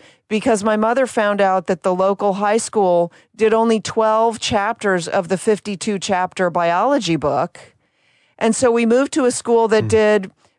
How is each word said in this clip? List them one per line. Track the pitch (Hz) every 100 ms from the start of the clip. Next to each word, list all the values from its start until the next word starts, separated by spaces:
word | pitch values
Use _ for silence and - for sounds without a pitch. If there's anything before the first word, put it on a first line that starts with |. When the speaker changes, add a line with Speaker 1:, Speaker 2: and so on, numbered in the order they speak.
| - _ -
Speaker 1:
because | 214 262 214
my | 214 214
mother | 220 226 220
found | - 208 202
out | 196 185 175
that | 185
the | 190
local | 180 190 196 208
high | 190 208 220
school | - 220 190 175 170 - _ -
did | 220
only | 226 226 220
twelve | - - 220 220 226 220
chapters | - 220 202 226 208 180 165
of | 196 165
the | 180
fifty-two | - 208 - 190 - 196
chapter | - 185 180 - 180
biology | 175 170 175 240 285 180 156
book. | 143 131 165 - - _ _ _ _ _ _ -
And | 226 220
so | 254
we | 233
moved | 226 240 277
to | 311 247
a |
school | 247 - 233 226
that | 220
Speaker 2:
Hmm. | 110
Speaker 1:
did | 220 214 214 92 - _